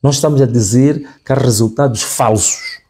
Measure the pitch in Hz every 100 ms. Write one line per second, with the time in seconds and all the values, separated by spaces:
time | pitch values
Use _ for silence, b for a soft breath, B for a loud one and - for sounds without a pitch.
0 | 135 139 156 147 131 120 104 120 139 147
1 | B B - 131 127 107 113 110 143 113
2 | - - 120 107 - - - - _